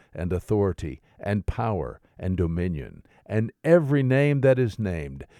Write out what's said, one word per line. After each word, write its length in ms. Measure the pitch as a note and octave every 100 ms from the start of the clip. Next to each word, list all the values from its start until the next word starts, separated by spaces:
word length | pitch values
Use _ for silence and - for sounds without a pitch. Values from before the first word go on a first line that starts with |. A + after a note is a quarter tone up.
| _
and 180 | - F2
authority 720 | F2+ - G#2+ G2 E2+ D#2+ - _ -
and 280 | - G#2 -
power 520 | - A#2 F#2+ B1+ - _ -
and 180 | F#2 F#2
dominion, 640 | E2+ E2+ F2+ D2+ A1 G1+ - _ -
and 260 | A2 A2+ -
every 400 | D#3 E3+ C#3 C#3+
name 380 | B2+ C3 D3 C#3+
that 180 | C3 B2+
is 180 | A#2+ -
named, 480 | G2+ E2+ C#2+ C#2 -